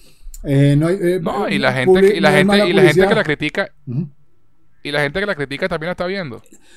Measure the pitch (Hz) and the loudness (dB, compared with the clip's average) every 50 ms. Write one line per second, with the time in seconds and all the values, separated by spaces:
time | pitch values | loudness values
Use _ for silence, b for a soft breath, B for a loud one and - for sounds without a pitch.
0 | b b b b b b b - - 156 139 139 143 143 143 147 156 170 190 202 | b b b b b b b -12 -4 0 2 4 4 4 4 2 2 0 -2 -2
1 | 175 175 180 185 165 202 - 403 381 269 160 139 135 131 127 131 127 185 185 185 | -2 -2 -2 -2 -4 -6 -4 -4 -4 -2 -2 0 0 0 0 0 2 2 4 4
2 | 196 202 - 165 151 151 147 147 185 202 202 202 208 175 196 190 185 156 147 180 | 4 2 2 2 2 4 4 4 4 4 2 2 2 2 4 4 4 6 6 4
3 | 190 196 220 220 190 160 143 - 147 151 - 196 196 - - - - 131 117 147 | 2 2 2 0 0 -2 -4 -4 -4 -4 -4 -6 -6 -6 -10 -16 -12 -8 -6 -6
4 | 175 - - - - - - - - _ _ _ - - - - - 143 147 147 | -8 -8 -12 -20 -20 -20 -20 -20 -20 _ _ _ -20 -20 -20 -14 -10 -6 -4 -4
5 | 147 143 147 190 208 202 185 147 139 127 139 143 185 180 175 156 156 180 175 - | -4 -4 -4 -4 -4 -4 -4 -6 -6 -8 -6 -6 -4 -6 -4 -6 -6 -8 -6 -6
6 | 175 180 196 202 170 135 110 101 - _ - b b b b | -6 -6 -6 -8 -8 -10 -12 -14 -18 _ -20 b b b b